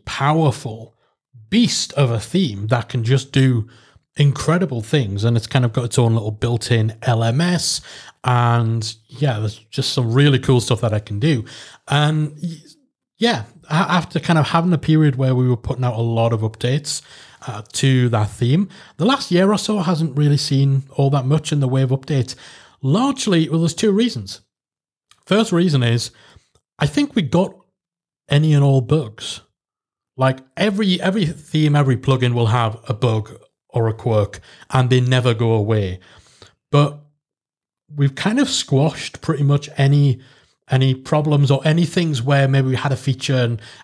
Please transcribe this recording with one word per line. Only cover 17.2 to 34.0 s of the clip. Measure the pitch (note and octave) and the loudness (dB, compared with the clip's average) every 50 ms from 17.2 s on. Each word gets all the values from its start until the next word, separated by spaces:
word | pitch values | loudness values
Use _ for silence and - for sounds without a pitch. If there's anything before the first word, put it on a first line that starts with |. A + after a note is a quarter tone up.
| - - - _ - | -20 -20 -20 _ -16
uh, | - A2+ G#2 G#2 - - | -14 -14 -14 -14 -12 -6
to | - - C3+ C3 B2+ B2 A#2+ | -2 0 2 2 2 2 2
that | A2+ G#2+ G#2 G2+ | 0 0 -2 -2
theme, | - - A#2+ A#2+ C#3 F3+ G3+ - - - - - _ | -2 -4 -2 0 2 0 0 -2 -6 -16 -20 -20 _
the | - D#3+ | -2 0
last | A3+ C#4 C4+ - - | 0 0 0 -2 -2
year | F3+ E3+ F#3+ G3 G#3 | 0 2 2 2 2
or | G3 | 0
so | - - G#3+ G#3 | -2 -2 -2 -2
hasn't | E3+ F3+ F3+ D3+ E3 D3+ B2+ C#3+ | 0 0 0 0 -2 -2 0 0
really | D3 D3 C#3+ | 2 2 2
seen | C3+ - - C#3 C3+ C#3 C#3 C3+ C3+ C3+ - | 2 0 0 0 2 2 2 2 0 -2 -4
all | - - C#3 C#3 | -2 -2 0 0
that | C#3+ C#3+ B2+ | 0 0 0
much | C3 D3+ D#3 D3+ - D#3 | 0 0 0 0 -2 -2
in | D3 | 0
the | C#3 B2 | 0 0
way | C3 C3+ C3+ | 0 0 0
of | B2 | 0
updates. | C3+ C3+ - - D#3 C3+ A#2+ - - - - - - - - - _ _ - | 0 -4 -2 -4 -2 -2 -2 -4 -8 -14 -18 -20 -20 -20 -20 -20 _ _ -2
Largely, | C3 D3 G#3+ B3+ C#4+ C4+ - - G#3+ F#3 E3 D#3+ - | 0 0 2 0 0 -2 -2 -2 0 0 0 0 0
well, | D3+ E3 | 0 0
there's | E3 E3 - | 0 -2 -2
two | - - G#3+ F#3+ | 0 0 0 2
reasons. | G#3 A#3+ A#3+ - B2 G2 F#2+ - - _ _ _ _ _ _ _ _ _ _ _ _ _ _ _ _ _ | 2 0 0 -2 -6 -10 -12 -14 -18 _ _ _ _ _ _ _ _ _ _ _ _ _ _ _ _ _
First | - F#3 G#3+ A3+ A3 F3+ | 0 0 2 2 2 2
reason | E3+ F3+ F#3 D3 C3+ B2 | 2 2 2 2 2 2
is, | A#2 A#2 A#2 - - - _ _ - _ _ _ _ _ _ _ _ _ - | 2 0 0 -2 -6 -12 _ _ -20 _ _ _ _ _ _ _ _ _ -4
I | D3+ | -4
think | D3 - C#4+ C#4+ C#4+ - | -2 0 0 -2 0 0
we | A3+ E3 | -2 -2
got | B2 - E3+ F#3+ F#3+ - _ _ _ _ _ _ _ _ _ _ _ _ _ _ - | 0 0 0 0 0 -4 _ _ _ _ _ _ _ _ _ _ _ _ _ _ 0
any | C#3+ D3 D#3 D#3 D3+ | 2 2 4 4 4
and | C#3+ C#3+ | 4 4
all | C#3 C3+ C3+ | 4 4 2
bugs. | A#2+ A2 D3 D#3+ C#3 G#2+ G#2+ - - - - - - _ _ _ _ _ _ _ _ _ _ _ _ _ _ | 2 2 0 0 -2 -4 -10 -14 -14 -12 -12 -14 -16 _ _ _ _ _ _ _ _ _ _ _ _ _ _
Like, | B2+ B2+ C3 C3 C3 - _ _ | 0 0 0 0 -2 -8 _ _
every, | - F#3 G#3+ G3 G3+ A3 F#3+ F3+ - | -2 -2 -2 0 0 0 0 0 0
every | - F#3 F#3+ A3+ F3+ | 0 -2 0 0 -2
theme, | D3+ - - - - - D#3 D3+ D3+ D3 | -2 -4 -8 -12 -4 -2 0 2 4 4
every | D3 C#3+ C3 B2 | 2 2 2 0
plugin | A2 - - C3 A#2+ B2 B2 A#2+ | 0 0 -2 0 0 0 0 0
will | A#2+ A#2 | 0 2
have | G#2+ A#2 B2 A#2 A2 A2 - - - | 2 2 2 0 -2 -4 -6 -8 -8
a | A#2+ | -6
bug | A2 - A#2+ A2 A2 G#2 - - - - _ _ _ _ _ | -2 0 0 0 0 -4 -6 -14 -20 -20 _ _ _ _ _
or | - A#2+ A2+ | -4 -2 -2
a | A2 A2 | 0 -2
quirk, | - | -4